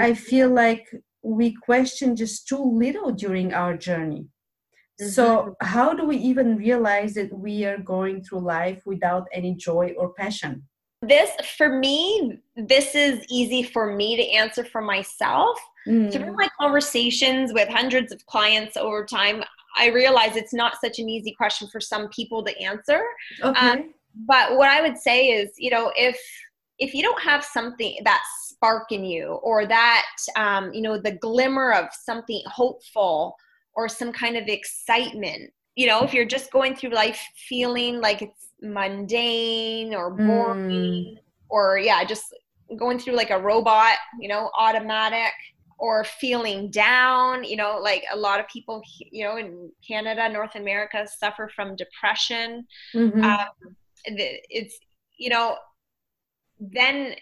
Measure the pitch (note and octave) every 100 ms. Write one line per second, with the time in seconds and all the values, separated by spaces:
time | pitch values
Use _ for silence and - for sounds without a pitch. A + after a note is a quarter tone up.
0 | A#3 A3+ - C4 B3+ B3 A3+ A3+ - -
1 | _ _ A3+ A3 A#3 A3+ - B3 C4 -
2 | C4 A3+ A3 - - C#4 C4 A3+ B3+ G4
3 | E4+ F#3+ G3+ F#3 F#3 F3+ F3+ E3 F3+ E3
4 | D#3+ C#3+ - _ _ _ _ _ _ -
5 | G3+ G3 A#3 A3 G3+ F#3 F3+ A3+ C#4 D#4+
6 | D4+ B3+ B3 B3+ A#3+ G#3+ A3 B3 G#3+ G3+
7 | G#3+ G#3 G3 F#3+ G#3 G#3 G3+ G3 F#3+ F#3
8 | F#3+ F#3+ F#3 F#3+ F3 E3 F3+ F#3+ G3 F#3+
9 | F3+ F3+ F3+ F3+ F3+ F3+ F3 E3+ F3 F3
10 | F3+ - G3+ G#3 D3 C3 - _ _ -
11 | A3 C#4+ G#4 - - - D4+ C4 C4+ D4
12 | F4+ G#4+ B3+ F#3 _ A#3 G#3 C4+ C#4 D4
13 | C#4+ A#3 - B3 A3 B3+ B3 A#3 G#3+ G3+
14 | G#3 A#3 - G#3+ A3 A#3+ A#3 A3+ G#3 G3
15 | F#3+ - - - A4+ A#4 - _ G#3 A3+
16 | G#3 C4+ D#4+ G4+ G4 - C#4+ C#4+ C#4+ A#3+
17 | A#3+ A#3+ C4 C4 B3+ G#3+ G#3 A#3 B3+ B3+
18 | B3 G3 - A3 G#3 G#3+ G#3+ A3 A3 G#3+
19 | G#3 A3 G3+ G#3+ - - _ - A#3 A#3+
20 | C4 B3+ A3 G#3+ A3 A#3 A#3 - A#3 -
21 | A3 A3+ G#3+ - G#3+ - G#3 A3 - G#3+
22 | G#3 - A3+ A3+ G#3 - F#3+ G#3+ - D#4
23 | A#4 A#4 - - C4+ B3+ B3 C4 D#4 _
24 | _ G#3+ A3+ C4 G#3 C4 C#4 D4 D#4 B3
25 | B3+ B3 C4 A3 G3+ - B3 A#3 A3+ -
26 | B3 B3 - - - _ _ - C#4 C#4
27 | G4+ A#4+ E4+ D4 - A#3+ A#3 A#3+ G#3+ -
28 | G#3+ F#3 - - - - A3+ A3 A3 G#3
29 | F#3+ E3 D#3 - A#3 A3 G#3 A3+ A#3 A#3
30 | - - - A3 G#3 G3 F#3 A3 A3 G#3+
31 | G#3+ F#3 A3+ A#3 C4 C4+ C4 G3+ E3 -
32 | - A3+ A3+ G#3+ - - B3 - - A3
33 | F#3 D#3 F3+ - _ _ _ A3 A3+ -
34 | A#3+ A#3 A#3 A#3 G#3 G3+ - - - A#3
35 | B3+ G#3+ F3+ - - _ _ B3 B3 A3
36 | C#4 C4 A#3 C4 C4+ C4+ C4 C4+ B3+ A3+
37 | A3 - - - - B3+ B3 A#3+ A#3+ A#3+
38 | A3 G#3 G#3+ _ - _ G#3+ G3+ G3 G3
39 | G3+ A#3 A#3+ A3+ A3+ A3+ A3+ A3+ A3+ G3+
40 | F3 F#3+ G#3+ A3+ - G3 F#3+ F#3 F3+ F3+
41 | F3 - _ _ - G#3+ G3 F#3+ G#3+ F#3
42 | F#3 G#3+ - - _ _ - A3+ A#3+ B3
43 | B3+ A#3+ A3 F#3+ G3+ A3 A3+ A3 A3+ -
44 | - A#3+ G3+ G#3 A3 - A3 A3 A3 A3
45 | A3 A3+ A3 - - _ _ - A#3 G#3+
46 | G#3+ - B3+ A#3+ A3+ G3 G3+ G#3 A3 B3+
47 | B3+ B3+ B3+ B3+ A#3+ G#3 G#3 G#3 G3+ F#3+
48 | - G#3 G3+ G3+ G#3+ A#3+ - A3 G#3 -
49 | - A3 G#3 A3+ G3+ F3 E3+ _ - G#3+
50 | A3 A3 A3+ G#3+ G#3+ G#3+ G3+ G3+ G#3 G#3+
51 | G#3 - G#3 G#3+ G#3+ - G3 F#3+ F3+ -
52 | G#3 G#3+ - A#3 A#3 A#3 B3 - - A3+
53 | A#3 G#3+ G#3+ G#3 G3+ - F3+ - _ _
54 | - G3+ C#3+ - - A#3 G#3+ - _ _
55 | _ - B3 A#3 A#3 - - _ _ _
56 | _ _ _ _ _ - G3 B3 B3+ C#4+
57 | C4 -